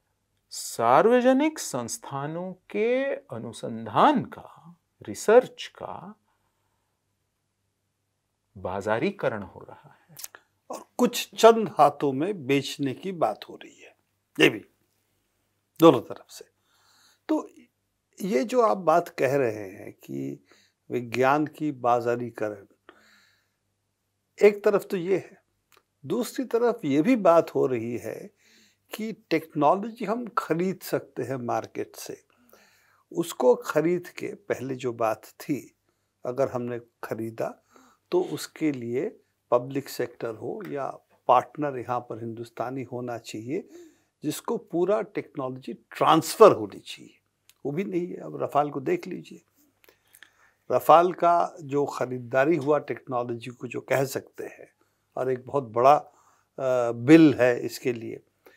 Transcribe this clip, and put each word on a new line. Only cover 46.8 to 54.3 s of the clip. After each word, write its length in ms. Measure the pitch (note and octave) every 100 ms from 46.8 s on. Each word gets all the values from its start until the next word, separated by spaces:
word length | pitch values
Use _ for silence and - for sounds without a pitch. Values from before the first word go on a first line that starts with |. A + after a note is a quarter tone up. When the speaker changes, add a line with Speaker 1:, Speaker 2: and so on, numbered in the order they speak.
| - - A#1+ _ _ _ _ _ C3+
Speaker 2:
वो 60 |
भी 120 | D3
नहीं 240 | G3+ F3+ F3+
है। 100 | F#3
अब 260 | D#3 D3
रफाल 260 | B2+ C#3 D3
को 100 | C#3+
देख 280 | C3+ F3 F#3
लीजिए, 340 | F3 D3+ - _ _ _ _ _ _ _ _ - _ _ _ -
रफाल 420 | B2 - D#3 F3+
का 420 | E3 E3+ F3 F3 -
जो 240 | C#3+ C#3+ C#3
ख़रीदारी 680 | - B2 B2+ A#2+ C3 C#3+ E3
हुआ 240 | C3+ D3
टेक्नोलॉजी 720 | C#3+ A#2 - B2+ B2 A#2+ B2
को 160 | A#2+ B2
जो 140 | A#2
कह 240 | - C3 C3+
सकते 380 | - -